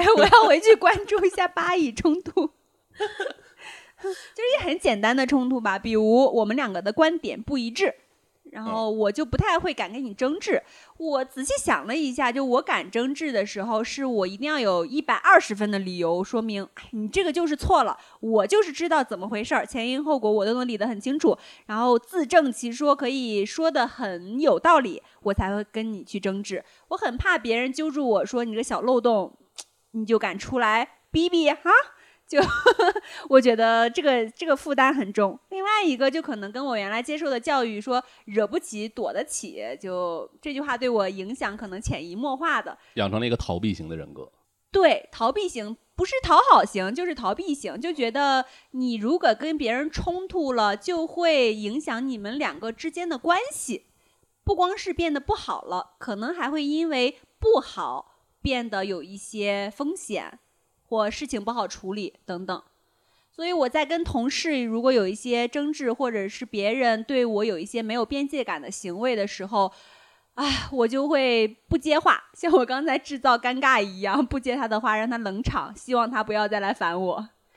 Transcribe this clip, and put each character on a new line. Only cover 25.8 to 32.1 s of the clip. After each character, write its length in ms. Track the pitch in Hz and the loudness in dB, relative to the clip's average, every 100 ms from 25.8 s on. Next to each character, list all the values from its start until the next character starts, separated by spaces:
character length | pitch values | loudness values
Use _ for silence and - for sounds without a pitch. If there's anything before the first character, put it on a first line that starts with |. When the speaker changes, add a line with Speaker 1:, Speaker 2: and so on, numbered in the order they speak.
| 226 | -6
Speaker 1:
你 120 | 202 | -8
去 160 | - 202 | -8 -6
争 200 | 196 196 | -4 -4
执。 240 | 202 185 - _ _ | -6 -10 -10 _ _
我 60 | 370 | -4
很 220 | 262 247 | -4 -2
怕 180 | 381 330 | 0 0
别 220 | 220 226 | 0 0
人 140 | 262 | 0
揪 180 | 262 311 | -2 -4
住 180 | 285 254 | 0 2
我 160 | 196 | 2
说 200 | - 247 240 | 2 -2 -2
：“你 60 | |
这 60 | 214 | -4
个 40 | |
小 180 | 269 208 | -4 -2
漏 200 | 233 247 | 2 2
洞， 360 | 233 214 180 - _ - - _ _ | 4 2 0 -10 _ -20 -20 _ _
你 160 | 226 214 | -8 0
就 100 | 220 | 2
敢 220 | 202 196 | 2 -6
出 220 | - 254 | -6 0
来 400 | 220 220 226 _ _ | 2 2 -2 _ _
逼 180 | 320 349 | -2 2
逼 220 | 349 294 | 4 2
哈？” 220 | 311 339 453 - - _ | 2 6 6 4 -6 _